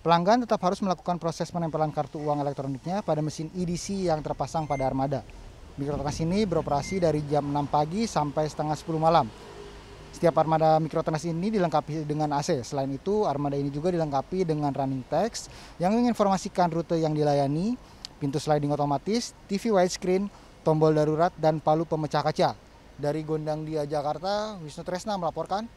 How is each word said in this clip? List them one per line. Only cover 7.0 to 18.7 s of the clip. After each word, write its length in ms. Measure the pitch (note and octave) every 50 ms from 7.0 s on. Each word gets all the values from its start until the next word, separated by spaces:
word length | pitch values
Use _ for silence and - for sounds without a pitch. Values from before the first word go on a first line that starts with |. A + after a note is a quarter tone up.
| F3
dari 160 | D#3+ D3+ D3+ D3 C#3+
jam 160 | D3 D3 C#3+
enam 240 | C#3+ C#3+ D3 C#3+ C3+
pagi 400 | - D3 D3+ D#3 E3+ G#3 A#3 G#3+
sampai 400 | - E3 D3 D3 C3 D#3+ D#3 D3+
setengah 240 | - - D3+ D3+ D3+ -
sepuluh 160 | - - E3
malam. 320 | D#3 D#3+ E3 E3+ D#3+ C3+ A2 - - - - - - - - - - - - - - - -
Setiap 320 | - - - E3 D3 D#3+
armada 400 | D#3+ D#3 D#3+ D#3 D#3+ D#3 D#3 D#3
mikrotrans 400 | D#3+ D3+ - E3 D#3 - D#3+ D3+ - E3+
ini 240 | E3 E3 F3+ G#3+
dilengkapi 560 | A3 G#3 F3 D#3+ D#3 D3+ C#3+ - D3 D#3+ D3+ D3
dengan 240 | D3+ D3+ D3+ D3
A 80 | C#3+ C#3+
C. 240 | C#3+ - E3+ C3 A2+
Selain 240 | - - C#3 C3+ C3+
itu, 400 | C#3 C3+ - F#3+ G3+ G#3+ G#3+ E3+
armada 320 | C#3 C#3+ D3 C#3+ C#3 C#3+
ini 80 | C#3+ C#3+
juga 240 | C#3 D3 D3 F#3
dilengkapi 560 | F3+ E3 D#3+ D3+ C#3 C3+ C3 - - F#3 F#3 E3
dengan 240 | E3+ D3+ D3 C#3+
running 320 | C3+ C3+ C3+ C3+ C3+ C3 A#2+
text 480 | - D3 D#3 G3 A#3 A3+ - - - - - - - -
yang 160 | - E3 F#3
menginformasikan 800 | G#3+ A#3 A#3+ B3 A3 - G#3 G3 F#3+ F3+ - G3 - - F3 E3+
rute 240 | D#3+ E3 E3 - F3
yang 160 | E3 D#3+ D3+
dilayani, 640 | D3+ D3+ D3+ D3 C#3+ C#3+ C#3 C#3 D3 D#3 F3+ A3+ B3 - - - - - - - -
pintu 240 | - D3 C#3+ C3+ D3+
sliding 320 | - - D3+ D3+ C#3+ C#3+